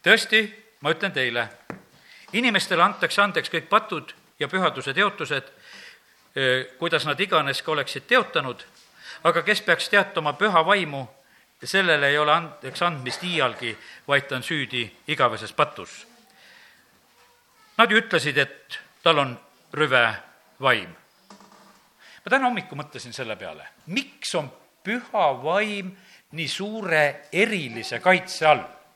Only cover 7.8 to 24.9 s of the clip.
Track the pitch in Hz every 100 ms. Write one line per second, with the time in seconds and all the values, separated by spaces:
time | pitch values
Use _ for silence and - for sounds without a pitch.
7.8 | 135 - - 247 175 160 135 117 - _
8.8 | _ _ - - 165 165 156 208 - 165
9.8 | - 202 196 175 151 139 208 175 160 202
10.8 | 165 143 127 _ _ _ _ _ - 196
11.8 | 180 151 143 147 151 160 160 - 131 -
12.8 | 175 151 127 - 180 165 127 113 120 107
13.8 | - - - 139 139 131 120 156 127 127
14.8 | 113 - - 151 127 107 107 - 147 -
15.8 | 87 - - _ _ _ - - - _
16.8 | _ _ _ _ _ _ _ _ _ -
17.8 | 233 214 220 170 143 139 135 - _ -
18.8 | - _ 165 151 135 120 _ _ _ 147
19.8 | 147 127 117 107 - _ _ _ 135 113
20.8 | 87 82 _ _ _ - - - - _
21.8 | _ _ - - 185 262 254 226 - 143
22.8 | 147 123 123 117 117 104 92 76 - _
23.8 | - 214 269 _ - 170 139 - _ _
24.8 | 185